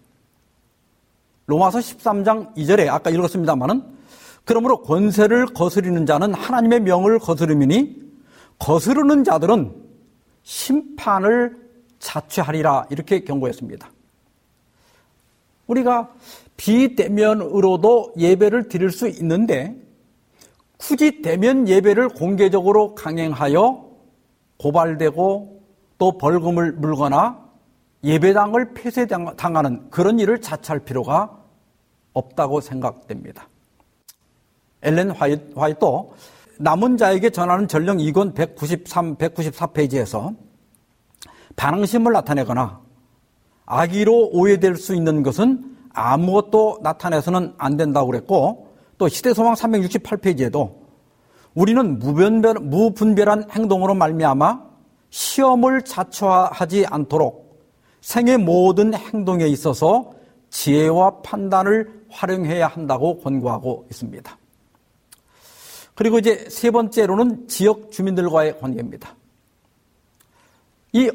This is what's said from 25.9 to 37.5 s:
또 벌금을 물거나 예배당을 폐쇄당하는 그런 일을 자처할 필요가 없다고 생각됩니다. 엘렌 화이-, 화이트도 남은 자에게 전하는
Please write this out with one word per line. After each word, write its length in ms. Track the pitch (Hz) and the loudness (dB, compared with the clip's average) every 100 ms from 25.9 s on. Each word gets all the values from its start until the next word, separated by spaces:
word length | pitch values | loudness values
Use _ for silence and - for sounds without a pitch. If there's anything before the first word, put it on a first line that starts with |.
| - | -2
또 180 | 185 185 | -2 0
벌금을 540 | 143 175 165 170 170 | 0 0 0 -2 -2
물거나 680 | 160 151 147 143 139 220 247 - _ _ _ _ _ | -2 -4 -2 0 0 0 -4 -20 _ _ _ _ _
예배당을 720 | 143 156 185 202 208 233 247 | -2 2 4 2 2 0 -4
폐쇄당하는 1160 | - 240 240 233 180 170 - 185 143 143 120 - | -8 -8 -4 -2 -4 -8 -8 -4 0 -2 -4 -8
그런 260 | - 180 233 | -2 2 2
일을 240 | 202 233 | 2 0
자처할 380 | - 156 - 151 | -4 -12 -8 -8
필요가 580 | - 127 120 151 214 - _ _ _ _ _ _ _ | -6 -8 -2 -2 -2 -10 _ _ _ _ _ _ _
없다고 480 | - - - 143 147 | -8 -6 -4 -2 -2
생각됩니다. 840 | 143 131 127 117 - 110 - - - _ _ _ _ _ _ _ _ _ _ _ _ _ | -6 -8 -8 -8 -16 -16 -16 -20 -20 _ _ _ _ _ _ _ _ _ _ _ _ _
엘렌 300 | 143 165 190 | -2 0 0
화이-, 420 | 180 143 147 - | -2 -2 -2 -6
화이트도 640 | 127 151 156 180 135 - - - _ _ - | -4 -4 0 -2 -2 -6 -18 -20 _ _ -4
남은 400 | 160 165 240 247 | -2 0 0 2
자에게 320 | 208 190 226 | 2 2 0
전하는 380 | 226 175 | 0 -2